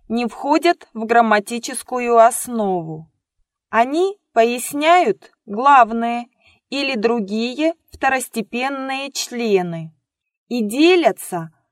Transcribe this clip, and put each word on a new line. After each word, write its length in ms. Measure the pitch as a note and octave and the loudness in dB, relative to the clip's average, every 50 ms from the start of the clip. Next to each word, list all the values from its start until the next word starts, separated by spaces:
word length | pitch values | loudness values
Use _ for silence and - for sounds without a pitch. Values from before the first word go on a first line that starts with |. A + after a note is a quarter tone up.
| _ - | _ -6
не 180 | A3 A#3+ A#3+ | -4 -4 -4
входят 600 | A3 - - - C#4 D4+ D#4+ D4 E4+ E4+ _ - _ - | -4 -6 -8 -2 0 0 2 4 2 0 _ -4 _ -12
в 120 | A3 A3+ | -10 -4
грамматическую 1120 | G#3+ A#3 A#3 A#3 A3+ G#3 G#3 G3+ - A#3+ A#3 - - C4 - - - B3 B3 A#3+ A#3+ A#3 A3+ | 2 2 4 4 4 2 0 0 -4 -10 -10 -8 -10 -12 -12 -12 -8 -6 -4 -2 2 6 6
основу. 920 | A3+ A#3+ A#3 - - B3 A#3+ A3+ G#3 G3 F#3 F3 E3 D#3+ D#3+ D#3+ D#3+ _ _ _ _ _ _ _ _ _ _ _ _ _ | 6 6 4 0 -8 -6 -4 -4 -2 -2 -2 -4 -4 -8 -12 -14 -14 _ _ _ _ _ _ _ _ _ _ _ _ _
Они 480 | - A3 A#3+ C4 C#4+ E4 F#4 G4 G4+ _ _ _ - | 0 0 0 2 2 0 -2 -2 -4 _ _ _ 0
поясняют 1000 | A#3 A3+ A#3 A#3+ B3 - - C#4 C#4+ D4+ D#4+ F4 F4+ E4 A3+ F3+ _ _ - _ _ _ | 2 2 2 0 -4 -6 -8 -6 -2 2 4 4 4 4 2 0 _ _ -20 _ _ _
главные 800 | A3+ G3+ G#3+ C4 C#4 C#4+ C4 A#3 G#3+ A#3 A#3 A#3 A#3 A#3+ A#3+ A#3+ _ _ _ _ _ _ _ _ - | -12 -8 0 4 6 6 6 6 4 2 -4 -4 -4 -4 -6 -8 _ _ _ _ _ _ _ _ -8
или 260 | B3+ C#4 C#4 C4+ C4 | -6 -4 -4 -2 -4
другие 800 | G#3+ G3+ A3+ A#3 A#3+ G3 F#3+ G#3 A3 A#3 B3 B3 C4+ D#4 E4 E4+ _ _ _ _ - C#4+ | -2 0 0 0 0 -2 -4 -4 -4 -4 -6 -4 -2 -2 -2 -2 _ _ _ _ -2 -2
второстепенные 1080 | C4+ C4+ B3+ A#3 - - A3+ G3 _ - A#3+ B3+ C4+ C#4 C4+ C4+ C4+ C4+ C4+ C#4 C#4 - | 0 0 -2 -4 -6 -8 -8 -8 _ -6 -6 -6 -6 -6 -6 -8 -8 -8 -8 -8 -10 -8
члены 840 | - - - B3 A#3 A#3+ A3 G3+ F#3 F3+ F3 E3 E3 D#3+ D#3+ _ _ _ _ _ _ _ _ _ _ _ - | -10 -10 -8 -8 -6 -2 0 0 0 0 -2 -6 -10 -12 -14 _ _ _ _ _ _ _ _ _ _ _ -8
и 120 | A#3 B3 | -6 -4
делятся 920 | G#3+ G3+ A3+ C#4 D#4 F4 F#4 F4 D#4 G#3+ F#3 - - - F#3 E3+ E3 D#3+ _ _ _ _ | -4 -4 0 2 4 4 4 4 4 2 0 0 -10 -10 -8 -10 -10 -10 _ _ _ _